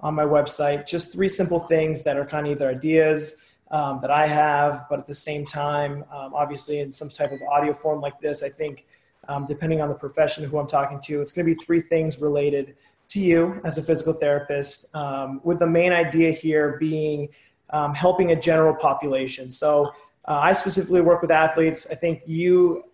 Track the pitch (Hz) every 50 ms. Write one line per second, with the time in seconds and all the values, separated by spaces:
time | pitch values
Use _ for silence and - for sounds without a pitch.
0 | - 151 156 151 151 147 151 147 143 147 - - 147 147 143 147 143 - - 170
1 | 165 - - 180 196 190 190 - 185 160 175 165 170 - 165 160 156 156 156 156
2 | - 151 139 139 143 143 - 151 147 147 147 143 143 131 127 127 147 156 160 160
3 | 156 156 156 156 151 151 - - - _ _ _ _ _ - 151 147 139 135 131
4 | 131 139 143 151 156 151 147 151 151 151 147 143 147 147 143 135 - - 147 139
5 | 135 - 143 - - - 151 147 143 147 - 151 143 147 147 147 147 143 143 143
6 | 143 - 147 143 135 135 139 147 147 143 147 139 - - 147 147 143 139 139 -
7 | 151 143 - - 147 139 139 135 - 143 143 147 147 151 147 - - 156 151 147
8 | 143 143 139 - - 151 147 - 139 131 135 - 156 151 139 - _ _ _ _
9 | _ _ _ _ - - 143 139 139 135 147 147 160 165 160 156 151 147 135 -
10 | - 135 - - 156 147 - 156 151 135 143 151 143 139 - 143 139 135 147 139
11 | - - 151 147 147 143 - 180 170 165 165 160 - - 170 170 165 - 170 165
12 | 160 160 156 - 147 151 147 143 143 147 143 139 139 139 - _ _ _ _ _
13 | _ _ - 202 196 180 170 165 170 180 190 202 - - 147 160 147 - 165 160
14 | - 160 160 160 151 147 143 143 143 - 147 143 139 - - - - - - 156
15 | 147 143 135 135 135 131 135 135 - 170 170 170 175 165 165 170 175 180 180 170
16 | 170 160 143 165 165 160 156 - - 160 156 156 151 143 139 - 160 156 156 156
17 | 156 151 151 147 143 147 - _ _ _ _ _ _ _ - 151 147 143 143 139
18 | 165 180 180 180 190 170 165 156 - 170 160 160 160 156 151 156 - 147 135 -
19 | 151 143 135 131 135 131 - - 131 127 123 - 151 151 151 147 147 143 - -
20 | - _ _ _ _ - 151 147 147 175 190 190 - 196 - 196 175 - 175 180
21 | 170 170 175 175 175 160 165 156 160 160 - 165 160 160 160 - - - 160 156
22 | - 170 160 160 - 160 160 165 175 180 180 180 180 175 165 - - -